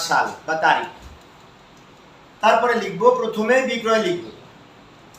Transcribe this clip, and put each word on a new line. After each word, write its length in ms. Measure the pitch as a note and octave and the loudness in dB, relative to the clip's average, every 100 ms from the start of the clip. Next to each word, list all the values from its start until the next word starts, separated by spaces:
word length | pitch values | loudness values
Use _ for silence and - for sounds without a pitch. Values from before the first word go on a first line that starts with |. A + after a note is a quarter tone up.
| - | 0
সাল 200 | C#3+ - - - | -2 -2 -6 -8
বা 80 | D#3+ | -2
তারিখ। 260 | E3 D3 - - - - - - - - - - - - - - - - | 0 0 -4 -14 -20 -20 -20 -20 -20 -20 -20 -20 -20 -20 -20 -20 -20 -2
তারপরে 320 | G#3+ A3+ A#3+ A3 | 2 2 2 0
লিখবো 240 | F#3+ E3+ A#3 B3 | -4 0 2 2
প্রথমে 340 | A3 G3+ A3 C4 C4 | 0 -4 2 2 2
বিক্রয় 320 | A#3 A3 A3 F#3+ | -2 0 0 0
লিখবো। 220 | E3+ - - - - - - - - - | -4 -8 -18 -20 -20 -20 -20 -20 -20 -20